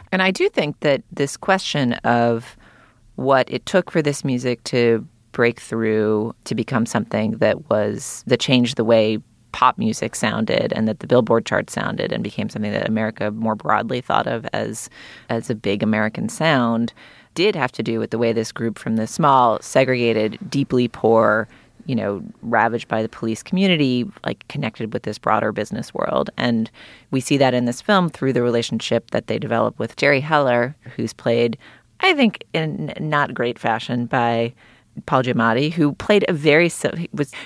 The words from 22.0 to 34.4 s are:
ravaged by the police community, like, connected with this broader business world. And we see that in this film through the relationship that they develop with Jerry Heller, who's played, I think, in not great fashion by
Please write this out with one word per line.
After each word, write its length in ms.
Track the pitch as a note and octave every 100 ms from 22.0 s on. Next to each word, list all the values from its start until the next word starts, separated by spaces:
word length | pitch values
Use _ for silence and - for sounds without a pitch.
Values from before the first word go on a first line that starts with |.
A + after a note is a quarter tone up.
| G2+ G2+ - -
ravaged 480 | - A#2 A2+ A2+ -
by 120 | A2+
the 60 | A2
police 340 | - A2+ A2
community, 640 | - F3+ G3 E3+ C#3 B2 A#2+ - -
like, 200 | - -
connected 420 | C#3+ C3+ - A2
with 120 | -
this 140 | - G#2
broader 360 | - G#2+ A2
business 400 | A2 G#2+ G#2 -
world. 360 | - - - - -
And 320 | B2 A#2 A2+ - - - _
we 120 | C3+
see 160 | B2 C#3
that 160 | C3
in 120 | B2 A#2+
this 160 | A#2+
film 280 | - G3+ F3
through 240 | - C3+
the 80 | B2
relationship 680 | A#2+ A#2 A#2 A2+ - A#2 -
that 160 | A#2 -
they 120 | A2
develop 400 | A2 A2+ A2+ -
with 160 | A2+ -
Jerry 240 | C#3+ C#3+
Heller, 560 | D3+ D#3 C#3 A#2+ A#2+ D3+ - -
who's 180 | A2+
played, 440 | - - A#2 A#2+ A2 - - _ _
I 120 | F#4
think, 300 | D#4+ A#3+ - -
in 400 | E3+ D#3+ D3 D3 -
not 340 | D#3 D3+ C#3
great 240 | B2+ A#2+ A#2+
fashion 480 | B2 A2+ - B2 A#2+
by 460 | C3 A#2+ A#2